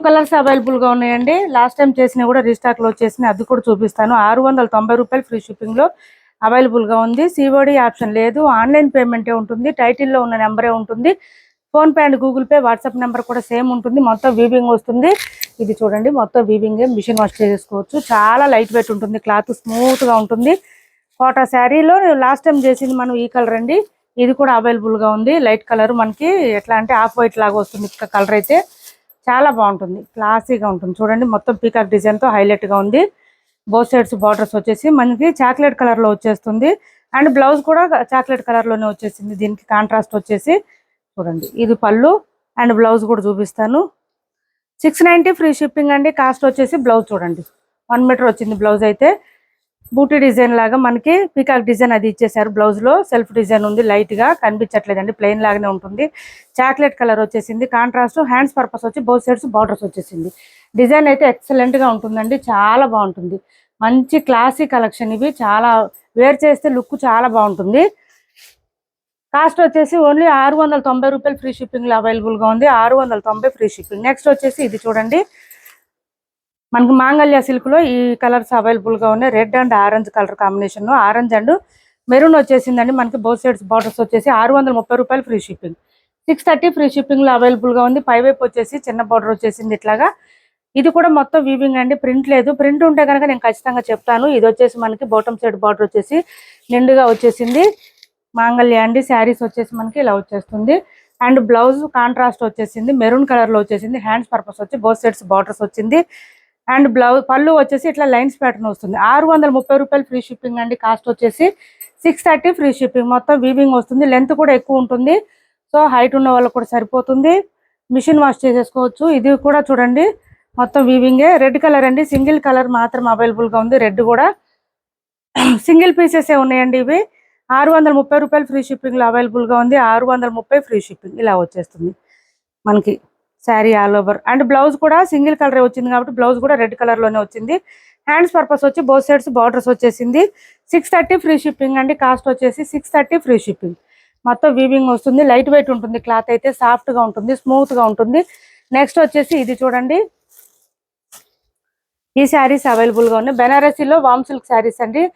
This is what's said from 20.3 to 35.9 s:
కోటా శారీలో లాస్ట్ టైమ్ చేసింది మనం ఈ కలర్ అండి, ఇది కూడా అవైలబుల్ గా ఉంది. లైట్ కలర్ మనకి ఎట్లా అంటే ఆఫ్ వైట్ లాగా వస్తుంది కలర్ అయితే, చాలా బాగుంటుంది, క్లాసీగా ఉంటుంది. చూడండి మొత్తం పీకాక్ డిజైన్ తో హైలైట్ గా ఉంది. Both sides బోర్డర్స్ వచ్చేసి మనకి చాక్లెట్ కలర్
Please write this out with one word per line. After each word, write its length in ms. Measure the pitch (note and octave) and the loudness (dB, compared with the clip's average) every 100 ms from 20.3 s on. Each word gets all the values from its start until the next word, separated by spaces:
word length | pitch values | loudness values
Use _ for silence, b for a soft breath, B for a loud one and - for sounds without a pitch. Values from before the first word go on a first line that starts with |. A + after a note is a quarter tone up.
| A3+ B3+ F#4+ b b b b b - | -2 0 0 b b b b b -2
కోటా 240 | B3+ B3+ B3+ | 0 0 0
శారీలో 420 | B3+ B3 D4 D#4+ F#4 F#4 C#4 | 0 2 2 4 4 4 2
లాస్ట్ 220 | B3+ C#4 D#4+ | 0 0 0
టైమ్ 120 | D4 C4 | 0 2
చేసింది 300 | B3+ C4+ B3+ | 0 -2 -4
మనం 160 | B3+ A#3+ | -4 -4
ఈ 20 | A#3 | -4
కలర్ 220 | B3 A#3 A3+ | -2 -2 -2
అండి, 200 | A#3 F4+ G#4 _ _ - | -2 -2 -2 _ _ -2
ఇది 180 | B3 C4 | 0 2
కూడా 120 | C4+ A#3 | 2 2
అవైలబుల్ 360 | A#3 A#3 A3 A3 | 0 -2 -2 -2
గా 60 | G#3+ G#3+ | -2 0
ఉంది. 180 | A3+ D#4+ A#3+ | 0 0 0
లైట్ 180 | G#3+ - | -2 -2
కలర్ 220 | A3+ A3 A#3+ | -2 0 0
మనకి 280 | A3 G#3 D#4 F#4+ C4+ G#3 | -2 -2 -2 0 0 -2
ఎట్లా 160 | A3+ A3+ | -2 -2
అంటే 120 | A3 A#3+ | 0 0
ఆఫ్ 120 | A3+ B3 | 0 0
వైట్ 180 | A#3 A3+ | -2 0
లాగా 120 | G#3 G#3 | -2 -2
వస్తుంది 260 | G3 G3+ G#3 - G#3+ G#3 | -6 -8 -10 -10 -6 -2
కలర్ 200 | G3 G#3+ | 0 0
అయితే, 180 | - D#4+ - b b b b _ - | 2 0 0 b b b b _ -4
చాలా 240 | B3 C#4+ A3+ | 0 2 2
బాగుంటుంది, 400 | G#3 F#3+ F#3 G3 G#3+ | -2 -2 -8 -12 -14
క్లాసీగా 540 | A3+ G#3+ A3+ A3 A#3+ G#3 | -8 -2 -2 -2 -4 -4
ఉంటుంది. 220 | F#3 F3+ F3+ | -6 -8 -6
చూడండి 260 | G#3+ A3+ B3 | -2 -2 -2
మొత్తం 200 | G#3+ - A3+ | -4 -4 -2
పీకాక్ 280 | A3+ A#3 G3+ | -2 -2 -2
డిజైన్ 240 | G#3+ G#3+ G#3 | 0 0 0
తో 60 | C4 G#3+ | 0 2
హైలైట్ 300 | G3+ G3+ G3+ | 2 0 -2
గా 60 | G3+ | -2
ఉంది. 180 | G3+ B3+ G4 _ _ _ _ _ - | 0 0 0 _ _ _ _ _ -4
Both 240 | A3 A#3 | -2 2
sides 220 | B3+ A3+ G#3 | 0 0 -2
బోర్డర్స్ 320 | G#3 G#3 G#3 G#3+ | -2 -2 -2 -4
వచ్చేసి 280 | A3+ G#3+ D4+ D4 | -4 -4 0 2
మనకి 300 | B3 A3+ D#4+ E4 | 2 0 -2 0
చాక్లెట్ 360 | B3 B3+ D4 C#4 | -2 0 -2 0
కలర్ 180 | B3 | -2